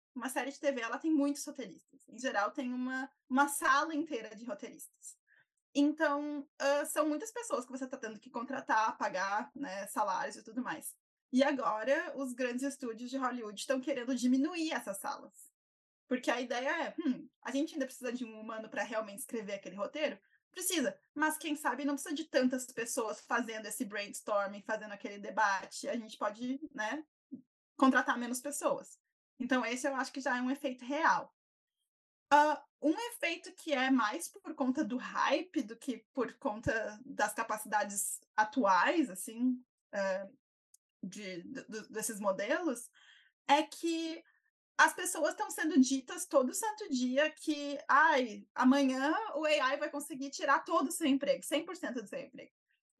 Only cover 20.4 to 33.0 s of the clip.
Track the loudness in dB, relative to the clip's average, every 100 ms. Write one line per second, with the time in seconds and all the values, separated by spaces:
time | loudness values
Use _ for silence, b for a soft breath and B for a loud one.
20.4 | _ -6 -2 2 0 -2 _ 0 0 0
21.4 | -4 -2 -2 0 -2 -2 -4 -6 0 2
22.4 | 4 2 -4 -6 -4 -2 -4 -6 -2 -2
23.4 | -2 -6 -8 -6 -6 -6 -8 -8 -2 0
24.4 | 0 -4 -6 -6 -6 -10 -10 -10 -6 2
25.4 | 2 2 -4 -8 -4 -4 -6 -6 -6 -4
26.4 | -4 -6 -6 -4 -4 -4 -8 _ _ -18
27.4 | -18 _ _ 4 6 6 2 0 -4 -4
28.4 | -6 -2 -2 -2 -6 -20 _ _ _ -10
29.4 | 0 0 0 -2 -2 -2 -4 -4 -2 0
30.4 | 0 -2 -4 -6 -4 2 2 2 -2 _
31.4 | _ _ _ _ _ _ _ _ _ 8
32.4 | 8 4 -6 _ 0 0